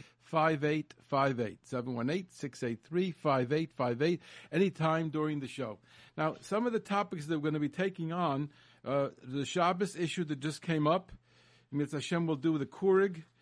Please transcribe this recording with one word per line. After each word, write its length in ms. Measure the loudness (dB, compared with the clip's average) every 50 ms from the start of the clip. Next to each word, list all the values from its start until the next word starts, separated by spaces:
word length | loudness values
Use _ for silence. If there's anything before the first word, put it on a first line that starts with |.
| -14 -20 _ _
five 420 | _ -2 0 2 4 4 2 2 0
eight 300 | 0 0 0 -2 -6 -12 -20 -10 -2
five 320 | 0 2 2 2 2 0
eight, 200 | -2 -4 -4 -10 _
seven 280 | -8 -6 -6 -4 -4 -4
one 160 | -2 -2 0
eight, 240 | -2 -2 -4 -8 -14
six 300 | -10 -10 -10 -8 -4 -4
eight 200 | -4 -4 -6 _
three, 280 | -4 -2 0 0 0
five 420 | -2 -2 0 2 2 2 2 2 0
eight 180 | -2 -2 -2 _
five 280 | -2 -2 0 0 0
eight, 200 | 2 0 0 0 -4 -12 -20 -20 -12 -4
anytime 580 | 0 2 2 2 2 0 2 2 2 2 0 -2
during 300 | -2 -2 -2 -2 -2 -4
the 80 | -6 -8
show. 320 | -6 -6 -8 -8 -8 -12 _ _ -20 -20 -20 -12 -6 -2
Now, 180 | -2 -2 -2 -4
some 260 | -6 -2 0 0 0 0
of 60 | 0
the 60 | -2
topics 480 | -2 0 0 0 0 -2 -4 -8 -4 -2
that 120 | -2 0
we're 100 | 0 0
gonna 100 | 0 0
be 100 | 0 -2
taking 420 | 0 0 -2 -2 -2 -4 -6 -4
on, 380 | -2 0 0 0 0 0 -2 -4 -8 -16 -20 -20 -20 _ -6
uh, 260 | -2 0 0 0 0 -4 -8 -14
the 220 | -8 -4 -4 -4
Shabbos 500 | -2 0 2 2 2 2 2 -2 -4 -2
issue 300 | -2 -4 -2 -2 -2 -2
that 160 | -4 -4 -4
just 200 | -4 -4 -6 -4
came 240 | -2 0 2 4 4
up, 280 | 4 4 4 2 -4 -20 -20 _ _ _ _ _ _ _ _ _ -6
Mitzvah 260 | -2 -2 -2 -2 -2 -4
Hashem 280 | -4 0 0 0 2
will 100 | 0 0
do 220 | 0 2 2 2 2
the 80 | 0
Kurig, 580 | -4 -6 0 4 6 6 6 6 4 0 -4 -14 _ _ _